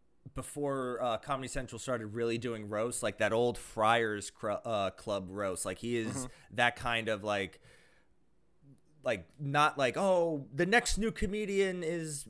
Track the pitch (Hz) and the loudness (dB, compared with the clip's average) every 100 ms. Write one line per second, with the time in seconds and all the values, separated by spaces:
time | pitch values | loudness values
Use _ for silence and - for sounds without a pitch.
0 | _ _ - - 123 147 143 135 127 123 | _ _ -14 -10 -8 -4 -2 0 -2 -2
1 | 123 110 - 135 131 139 120 117 - 120 | 0 0 -2 -4 -4 -6 -6 -6 -4 -4
2 | 107 110 117 117 123 113 104 104 117 117 | -4 -2 0 0 -2 -6 -4 -2 -2 -2
3 | 110 101 104 113 120 117 - - 107 117 | -2 2 2 4 2 0 -4 2 4 4
4 | 113 104 - - 110 101 117 107 95 - | 2 -2 -6 -6 -4 -4 -2 0 0 -2
5 | - 101 92 95 101 90 95 95 117 120 | -4 -4 -4 -4 -4 -2 -4 -6 -2 -2
6 | 113 131 127 - - 104 120 120 120 117 | -2 -4 -8 -12 -8 0 2 2 0 0
7 | 110 107 104 101 95 - - - - _ | 0 -2 0 -2 -2 -8 -20 -20 -20 _
8 | _ _ _ _ _ _ 143 131 _ _ | _ _ _ _ _ _ -20 -20 _ _
9 | 139 110 85 - 143 147 147 - 131 - | -4 -4 -6 -10 0 4 4 4 2 2
10 | 196 185 170 151 135 139 180 233 - - | 4 4 4 0 -4 0 4 4 4 2
11 | 220 - 202 208 208 196 190 180 160 170 | 0 0 -2 -2 0 2 2 0 -2 -2
12 | 160 147 - | -4 -6 -8